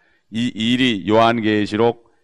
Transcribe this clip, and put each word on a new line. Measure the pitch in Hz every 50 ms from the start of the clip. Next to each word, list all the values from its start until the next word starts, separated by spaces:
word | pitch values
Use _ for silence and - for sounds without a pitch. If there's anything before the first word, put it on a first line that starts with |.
| _ _ _ _ _ _
이 | 107 113 120 120 -
일이 | 101 110 117 123 123 131 127 110 95 82
요한계시록 | 98 107 113 113 117 117 117 104 107 107 104 104 95 104 104 117 117 113 - _ _ _ _